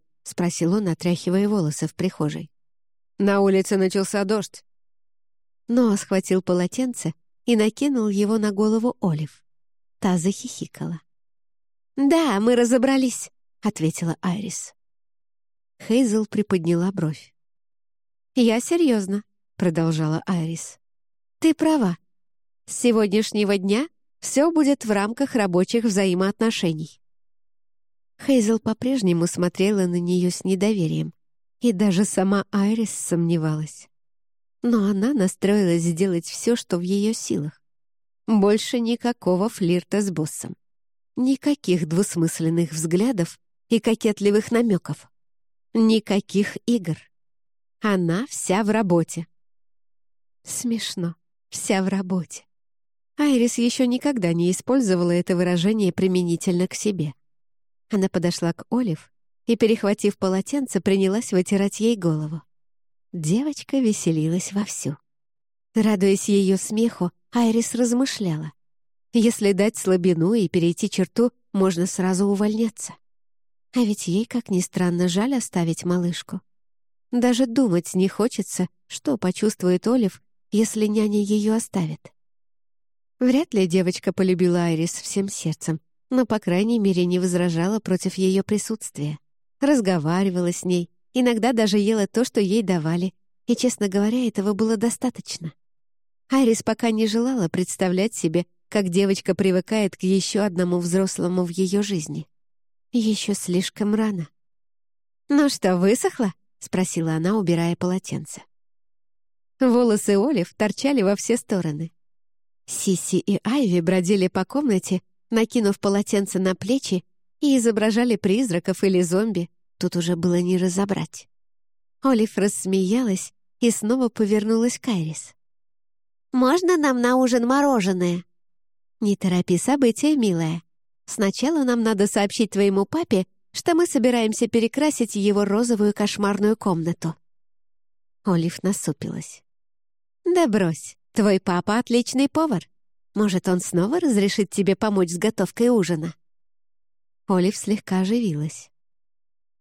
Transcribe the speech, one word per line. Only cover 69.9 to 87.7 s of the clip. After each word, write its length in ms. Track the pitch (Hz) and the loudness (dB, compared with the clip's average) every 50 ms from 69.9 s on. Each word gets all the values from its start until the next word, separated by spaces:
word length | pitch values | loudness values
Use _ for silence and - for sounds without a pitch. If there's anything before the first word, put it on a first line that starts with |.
| 185 180 175 185 175 160 160 185 226 | 2 2 4 2 2 2 2 2 2
и 160 | 233 196 160 | 2 0 2
перейти 400 | - 180 165 170 170 - - 202 | 0 2 2 0 0 0 -4 -4
черту, 420 | - - 185 - - - 233 240 - _ _ _ | -2 -2 -2 -2 0 0 0 0 0 _ _ _
можно 340 | - 196 190 185 180 170 175 | 0 2 2 2 2 0 -2
сразу 400 | 185 - - 180 185 190 175 202 | -2 -2 -2 -2 0 0 0 0
увольняться. 720 | 202 202 196 208 214 214 220 233 220 - - - - - - _ _ _ _ _ _ _ _ _ _ _ _ _ _ - | 0 0 0 0 0 0 0 -2 -4 -4 -8 -14 -14 -16 -18 _ _ _ _ _ _ _ _ _ _ _ _ _ _ 0
А 60 | 254 | 0
ведь 260 | 240 208 208 - - - | 2 2 0 -2 -2 -2
ей, 180 | 170 196 226 | -2 -2 -2
как 240 | - - 247 - - | -2 -4 -6 -4 -2
ни 100 | 196 180 | -2 -2
странно, 480 | 185 - - 175 180 175 175 170 180 180 | -2 -2 -2 -2 0 0 0 0 0 0
жаль 280 | 170 196 214 262 277 | 0 0 0 0 -2
оставить 500 | 247 220 - - 185 170 165 165 - - | -2 -4 -2 -2 -2 0 -2 -2 -4 -2
малышку. 560 | 175 180 180 175 175 170 - - - - 190 - _ _ _ _ _ _ _ _ _ _ _ _ _ | -2 -2 0 -2 -2 -4 -6 -10 -12 -12 -14 -14 _ _ _ _ _ _ _ _ _ _ _ _ _
Даже 340 | - 247 233 247 247 220 269 | -2 0 2 2 2 2 0
думать 480 | 233 226 277 269 214 170 175 - - - | 0 2 2 2 2 2 0 -2 -2 0
не 140 | 185 190 196 | 0 0 0
хочется, 600 | - - 208 254 - - 190 - - - 185 - _ _ _ - | 0 0 -2 -2 -2 -4 -8 -6 -4 -6 -6 -6 _ _ _ -18
что 320 | - - - 302 277 214 | -14 -8 -4 -4 -2 -2
почувствует 680 | - 180 185 - 214 214 - - - 180 180 185 - | -2 -2 -2 0 -2 -2 -2 0 0 0 0 2 2
Олив, 340 | 214 247 262 220 185 - - _ _ _ _ _ _ - | 0 2 2 2 0 -2 -6 _ _ _ _ _ _ 0
если 320 | 208 226 - - 220 214 | 0 0 0 0 -2 -2
няня 340 | 208 208 220 214 214 208 208 | 0 0 0 0 2 2 0
ее 360 | 208 196 214 214 208 214 220 | 0 2 0 0 2 0 0
оставит. 580 | 226 - - - 196 170 156 156 - - - _ _ _ _ _ _ _ _ _ _ _ _ _ _ _ _ _ _ _ _ _ - | -2 -2 -4 -4 -4 -4 -4 -6 -10 -14 -20 _ _ _ _ _ _ _ _ _ _ _ _ _ _ _ _ _ _ _ _ _ 0
Вряд 360 | 254 254 247 269 339 - - | 2 2 4 2 2 0 0
ли 100 | 208 185 | 0 0
девочка 480 | 175 165 190 180 180 180 - - 202 180 | 2 2 2 2 0 -2 -4 -4 -4 -2
полюбила 520 | - 190 190 185 165 185 180 175 175 175 | 0 0 2 2 2 2 2 2 2 0
Айрис 260 | 170 165 156 165 175 | 0 0 0 -2 -4
всем 360 | - - - - - 196 196 196 | -4 -8 -10 -6 -4 -4 -4 -4
сердцем, 540 | - - - 160 156 - - - 160 156 _ _ _ _ _ - | -6 -6 -6 -6 -6 -6 -6 -6 -6 -6 _ _ _ _ _ -4
но, 160 | 254 254 254 - | 0 0 0 0
по 120 | 220 214 | 0 -2
крайней 380 | - 202 175 180 208 226 240 226 | 0 0 0 0 2 0 0 2
мере, 280 | 202 196 185 180 180 | 2 2 2 2 0
не 120 | 175 180 180 | 0 0 0
возражала 640 | 180 185 175 175 175 180 165 165 170 190 | 0 0 0 0 0 0 0 0 0 0